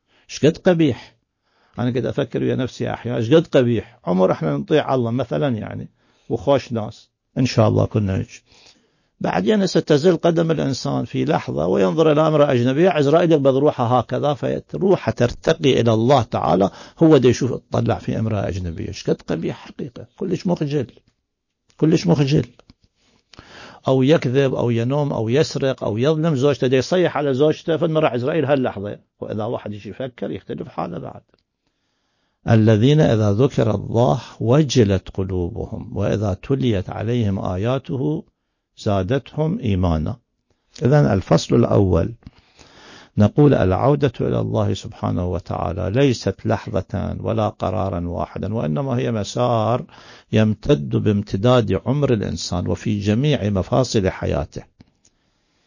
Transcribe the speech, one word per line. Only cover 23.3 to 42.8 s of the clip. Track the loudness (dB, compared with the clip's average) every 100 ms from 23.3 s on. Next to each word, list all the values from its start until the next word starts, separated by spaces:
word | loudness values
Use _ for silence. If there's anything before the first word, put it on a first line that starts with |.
| -20 -20 -20 -20 -10 0
أو | 2
يكذب | 4 2 2 0 0
أو | 0 -2
ينوم | 0 0 -2 -2
أو | -2 -2
يسرق | 0 0 0 -4 -2
أو | -4 -2
يظلم | 0 0 0
زوجته، | 0 0 2 2
ده | 0
يصيح | 0 0 0 0
على | -2
زوجته، | 2 2 0 -2 -2
فالمرأة | 0 0 0
عزرائيل | 0 -2 -2
هاللحظة، | 0 0 0 -4 -10 -12 _ _
وإذا | -10 -6
واحد | -6 -6 -8
يجي | -12 -14
يفكر | -12 -12 -10 -10
يختلف | -10 -10 -12 -10
حاله | -10 -10 -8
بعد. | -14 -16 _ _ _ _ _ _ _ _ _ _ _ _ 2
"الذين | 4 6 4 4 4
إذا | 4 2 2
ذكر | 2 0 0 -2
الله | -2 -4 0 0 0 -6 -8
وجلت | 0 2 2 2 2 2 -4
قلوبهم | -8 -4 -4 -4 -6 -10 -10 -10 -6
وإذا | -2 -2 -2
تليت | -4 -4 -2 0 -2 -4
عليهم | -8 -4 -2 -2 -2
آياته | -4 -4 -4 -4 -6 -4 -4 -4 -8 _ _ _ _ _
زادتهم | -2 0 0 -2 -4 -4 -4 -2
إيمانا". | -2 0 2 0 -2 -8 _ _ _ _ _ -4
إذن | 2 4 4
الفصل | 2 2 0 4 2
الأول | 4 4 4 2 0 -6 -20 _ _ _ -20 -20